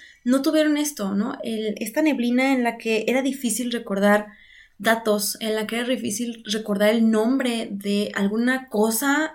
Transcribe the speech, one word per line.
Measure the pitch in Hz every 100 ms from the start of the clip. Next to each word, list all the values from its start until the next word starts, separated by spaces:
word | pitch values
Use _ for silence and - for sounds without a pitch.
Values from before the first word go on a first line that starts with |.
| - -
no | 240 269
tuvieron | - 311 302 294
esto, | 294 - 196 196
no? | 240 285
El, | 233 220 220 214
esta | 214 302
neblina | 311 262 240 247 262
en | 269
la | 233 233
que | 226 220 220
era | 254
difícil | 269 269 240 240 247
recordar | 240 233 196 202 208 208 - - - - _
datos, | 214 226 226 208 202 -
en | 220 220
la | 208
que | 226
era | 240
difícil | 240 226 208 240 226 -
recordar | 214 220 202 208
el | 226 226
nombre | 220 226 269 254 233 226
de | 202 202 202 208 -
alguna | 196 214 240 262 254
cosa | 208 220 226 277 294 311